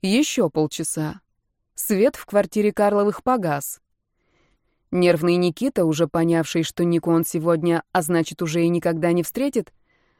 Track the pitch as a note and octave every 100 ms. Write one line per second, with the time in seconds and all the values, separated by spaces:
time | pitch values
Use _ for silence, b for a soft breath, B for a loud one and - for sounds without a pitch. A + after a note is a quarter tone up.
0 | G3 A3 D4+ - F3+ D#3+ D3+ - E3 -
1 | D#3 - _ _ _ _ _ - - G3
2 | A#3+ - - G3+ G3 G#3+ G#3 G#3 G#3 G3+
3 | G3+ G3+ - B3+ F3 C#3+ - - _ _
4 | _ _ _ _ _ _ _ _ _ F3+
5 | F3 E3+ F3 F3 F3+ D#3+ - - E3+ D3+
6 | E3 E3+ E3 E3 D#3+ E3+ D#3+ - F3 E3+
7 | E3+ E3 D#3 F3 D#3+ E3+ E3+ E3 - F#3
8 | D#3 E3+ D#3+ - E3+ D#3+ E3+ F3 F3 E3
9 | E3+ F3 D#3+ - C#4 B3 F3+ _ _ _
10 | _